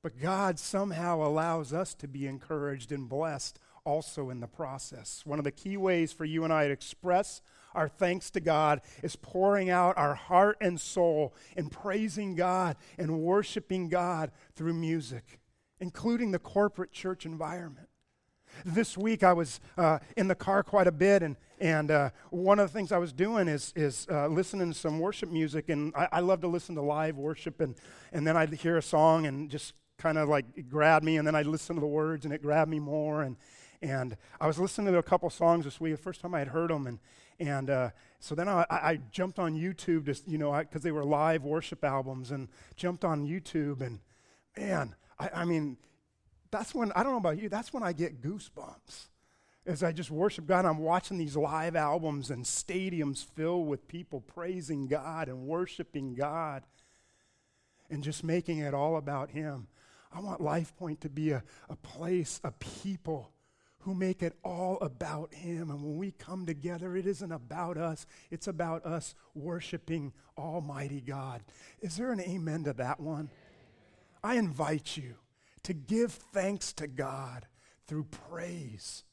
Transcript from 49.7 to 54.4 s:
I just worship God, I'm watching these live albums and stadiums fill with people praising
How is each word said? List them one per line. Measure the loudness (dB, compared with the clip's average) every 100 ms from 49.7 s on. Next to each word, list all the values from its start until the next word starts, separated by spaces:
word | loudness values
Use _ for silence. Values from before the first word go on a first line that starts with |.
| 0
I | 0
just | 0 -6
worship | 0 0 -2 0
God, | 4 4
I'm | 2
watching | 2 0 0 -4
these | -2 0
live | 0 0 0 0
albums | 2 0 0 -4 -4
and | -6
stadiums | -4 -6 -4 -4 -2 -2 -2 -4
fill | -10 -4 -2 0
with | -2 -4 -6
people | -14 -10 -12
praising | -12 -10